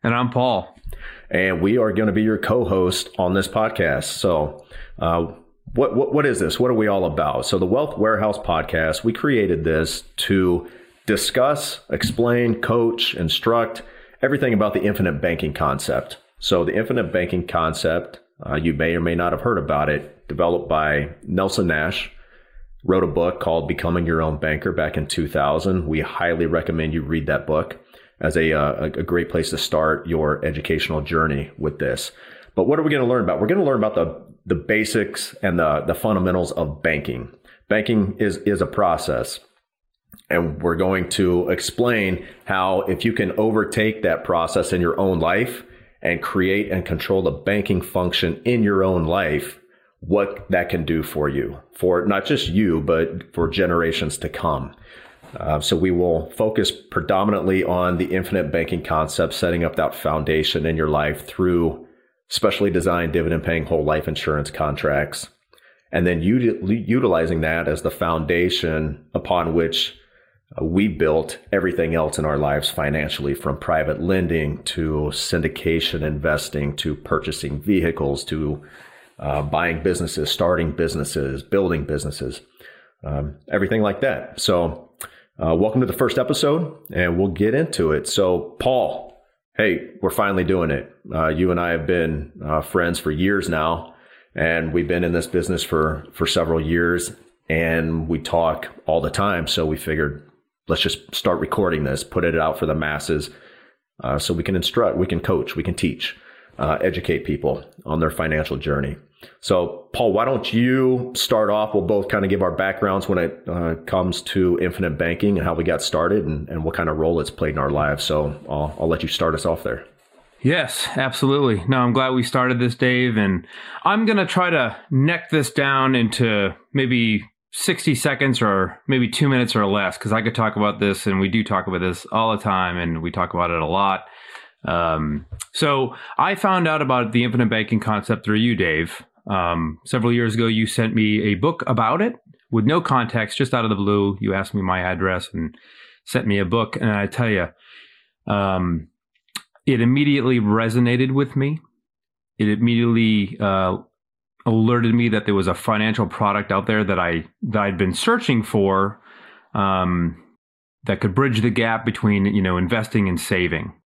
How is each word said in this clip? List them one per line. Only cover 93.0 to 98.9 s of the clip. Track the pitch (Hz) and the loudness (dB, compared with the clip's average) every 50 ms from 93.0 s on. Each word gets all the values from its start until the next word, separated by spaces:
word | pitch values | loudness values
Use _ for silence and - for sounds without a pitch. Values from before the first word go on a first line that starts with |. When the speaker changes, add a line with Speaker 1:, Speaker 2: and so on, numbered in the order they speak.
| - 80 | -2 -4
Speaker 2:
years | 76 76 90 95 101 98 92 87 | -2 0 0 2 2 0 0 -2
now, | 85 78 78 80 82 85 85 - - - - - - - _ _ _ | -2 0 0 0 0 -2 -4 -12 -20 -20 -20 -20 -20 -20 _ _ _
and | - 76 82 82 85 82 80 | -2 0 0 2 0 -2 0
we've | 76 87 82 76 | 0 -2 0 0
been | 90 87 87 | 0 0 0
in | 85 | 0
this | 85 85 82 - | 0 0 -2 0
business | - 90 82 - 92 85 - | -2 -2 0 0 -2 -4 -2
for, | - - 80 78 78 80 73 - - - | -2 0 0 2 0 0 -4 -8 -14 -6
for | - 82 | -4 -2
several | 78 - 92 85 80 82 80 | 0 2 0 2 2 0 0
years, | 78 78 82 85 85 85 87 87 87 - - - - _ _ _ _ _ | 0 0 2 2 2 2 0 0 -2 -6 -10 -14 -20 _ _ _ _ _
and | 78 80 85 82 82 82 80 80 82 82 80 78 | 0 0 2 2 0 0 0 -2 -2 -2 -2 -2
we | 82 80 | -2 -4
talk | 80 - - 85 85 80 78 - - - - - - | -2 -2 0 2 2 2 0 -2 -8 -14 -16 -10 -4
all | - | 0